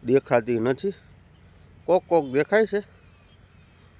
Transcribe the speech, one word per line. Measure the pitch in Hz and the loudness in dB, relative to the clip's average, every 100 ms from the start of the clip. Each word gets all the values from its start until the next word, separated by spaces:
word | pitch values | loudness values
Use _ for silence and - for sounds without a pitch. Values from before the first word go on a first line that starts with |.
| 120 | 2
દેખાતી | 135 - 123 113 117 113 | 0 2 -2 0 -4 -2
નથી. | 135 196 196 - - _ _ - - - - - | -4 -6 -10 -20 -20 _ _ -20 -20 -20 -18 -2
કોક | 175 - | -2 2
કોક | 170 139 131 | -2 0 -2
દેખાય | 151 208 220 | 0 0 0
છે, | 202 - - - _ _ _ - _ - _ - | -2 -8 -20 -20 _ _ _ -20 _ -20 _ -20